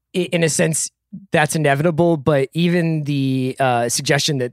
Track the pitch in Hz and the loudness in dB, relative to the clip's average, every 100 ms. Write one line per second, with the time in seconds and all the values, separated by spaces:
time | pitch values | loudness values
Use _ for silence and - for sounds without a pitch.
0 | _ 185 175 170 165 143 165 156 - _ | _ -4 -2 0 0 2 0 -2 -6 _
1 | _ - - 165 151 165 147 139 170 151 | _ -20 -2 0 0 0 0 2 2 2
2 | 170 160 135 143 135 156 175 175 165 156 | 2 2 2 0 0 0 0 2 0 -2
3 | 143 139 135 131 127 - 131 120 120 - | -2 -2 0 -2 -2 -2 0 0 0 -2
4 | 135 147 - 139 123 | 0 0 0 -2 -4